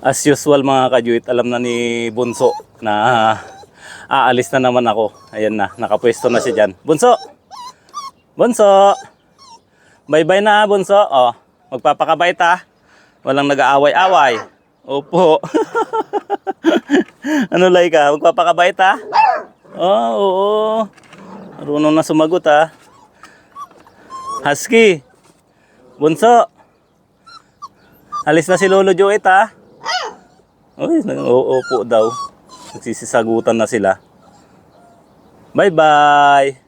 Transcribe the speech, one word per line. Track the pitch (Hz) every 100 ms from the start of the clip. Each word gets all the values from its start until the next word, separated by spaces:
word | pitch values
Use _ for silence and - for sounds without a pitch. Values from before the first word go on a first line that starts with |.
As | - 135
usual, | - 139 147 143
mga | 135 135 127
kajuit, | 123 117 117 113
alam | 123 120
na | 120
ni | 123 120 120 117 117
Bunso | 110 123 113 127 - - _
na, | 113 104
ah, | 110 123 110 107 - - - _ - - -
aalis | 135 123 123 123 135
na | 127
naman | 123 120
ako. | 107 107 - - 110
Ayan | 107 107
na, | 98 -
nakapwesto | 107 107 120 117 127
na | 120
siya | 123 110
dyan. | 104 95
Bunso! | - 151 247 240 - _ _ 906 988 - _ 1077 1077 _ _
Bunso! | - 208 247 208 196 196 196 - _ _ _ 1077 932 _ _ _ _ _
Bye-bye | 151 160 190
na, | 214 208
Bunso. | 214 202 180 202
Oh, | 208 139 123 120 _ _ _
magpapakabait, | 131 151 143 151 156 175 175
ha? | 170 180 - _ _ _ _ _
Walang | - 135 143
nag-aaway-away. | 139 127 139 147 151 190 180 139 113 - _ _ _ -
Opo. | 139 143 170 175 156
<laughs> | - 311 440 466 440 453 - 415 - 392 - 381 320 - - 285 - _
Ano, | 262 302 220 175 185
Laika? | 180 175 156 143
Magpapakabait, | 147 165 165 175 170 175 202
ha? | 190 214 - 831 855 659 - _ _
Oh, | - 175 208 233 220
oo. | 202 185 202 214 220 220 208 _ _ - - - - -
Marunong | 143 147 151 156
na |
sumagot, | 156 156 156 175
ha? | 165 147 160 - _ _ _ _ - _ _ 1077 1077 _ _ _ - 1047 1077 1077
Husky. | 151 143 - 226 226 165 _ _ _ _ _ _ _ _ _
Bunso! | _ 147 160 220 240 - _ _ _ _ _ _ _ 1077 1077 _ _ 1077 _ _ _ _ 1077 151
Alis | 156 160
na | 180
si | 190
Lolo | 196 190
Joet, | 175 196 208 196
ha? | 190 220 _ _ _ - 719 539 - _ _ _ _ _
Uy, | _ - 320 202
nag-, | 135
oo | 139 123 - 131 127
po | 123 110
daw. | 113 107 - - _ _ - -
Nagsisisagutan | 117 120 113 113 123 113 113 113
na | 113 110
sila. | 120 98 95 _ _ _ _ _ _ _ _ _ _ _ _ _ _ _
Bye-bye. | - 196 160 156 147 147 147 143 143 139 135